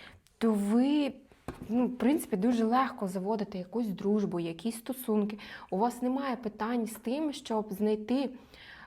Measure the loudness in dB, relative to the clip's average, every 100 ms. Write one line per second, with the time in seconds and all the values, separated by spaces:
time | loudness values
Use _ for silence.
0 | -20 -20 _ 0 2 2 4 4 6 4
1 | 2 -2 -14 -18 -16 -12 -2 0 2 2
2 | 4 4 2 0 2 4 4 4 2 0
3 | -4 -2 -2 -2 -2 -6 -6 -2 -2 -2
4 | 2 2 2 0 -4 -4 -6 -4 -6 -6
5 | 0 2 0 -4 -12 -16 -6 0 0 0
6 | -2 -2 -2 -4 -6 -4 -2 -2 -2 -6
7 | -4 -2 -2 -4 -4 -2 -2 0 2 2
8 | 0 0 -2 -6 -18 -20 -20 -20